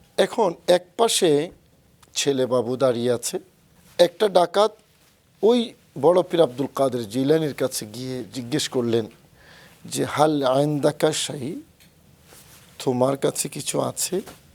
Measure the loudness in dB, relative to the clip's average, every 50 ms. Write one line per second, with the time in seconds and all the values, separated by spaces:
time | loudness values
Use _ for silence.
0 | _ _ _ 0 0 0 0 0 -2 -2 -2 -2 _ 2 2 2 2 _ _ 0
1 | 0 2 2 2 2 4 4 2 0 -2 -8 -16 _ _ _ _ _ _ _ _
2 | _ _ -8 -4 -2 0 0 0 0 0 0 0 0 0 -2 0 0 0 2 0
3 | 0 0 -2 -2 -4 -6 -8 -8 -10 _ _ _ _ _ _ _ _ _ _ 2
4 | 2 2 2 0 0 2 4 2 2 2 2 2 0 0 0 -6 _ _ _ _
5 | _ _ _ _ _ _ _ _ 2 2 2 2 0 -4 -8 _ _ _ -6 0
6 | 2 4 4 4 2 2 2 2 2 2 0 -4 -6 -4 -2 -2 -2 0 -2 -4
7 | -6 -4 -4 -2 0 2 2 2 0 -2 -4 -4 -4 -4 -4 -6 -10 -12 -12 -12
8 | -10 -10 -10 -10 -10 -12 -12 -12 -8 -6 -4 -4 -4 -2 -2 -2 0 0 0 0
9 | -2 -2 -8 _ _ _ _ _ -20 -20 -20 -20 -20 -20 -20 _ -16 -10 -6 -6
10 | -4 -2 0 2 2 2 2 2 2 2 2 2 2 0 0 0 0 0 0 2
11 | 0 0 0 0 -4 -6 -8 -8 -10 -10 -10 -12 -14 _ _ _ _ _ _ _
12 | _ _ _ _ _ -20 -20 -20 -20 -20 -20 -20 -20 -20 -16 -8 -4 -2 0 2
13 | 2 0 0 0 -2 -2 -2 -4 -6 -8 -8 -10 -8 -6 -4 -4 -4 -4 -4 -6
14 | -6 -4 -4 -6 -6 -8 -14 -20 _ _